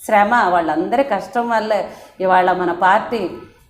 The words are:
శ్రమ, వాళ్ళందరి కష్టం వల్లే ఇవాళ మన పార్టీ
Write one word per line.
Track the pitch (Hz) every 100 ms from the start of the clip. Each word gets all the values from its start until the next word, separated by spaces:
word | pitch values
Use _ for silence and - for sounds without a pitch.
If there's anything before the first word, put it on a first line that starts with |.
| -
శ్రమ, | 214 208
వాళ్ళందరి | 240 190 175 160 156 - -
కష్టం | 185 196 185 - 240
వల్లే | 226 214 208 - - - -
ఇవాళ | 185 185 180
మన | 180 175
పార్టీ | 175 185 208 214 233 175 - - _ -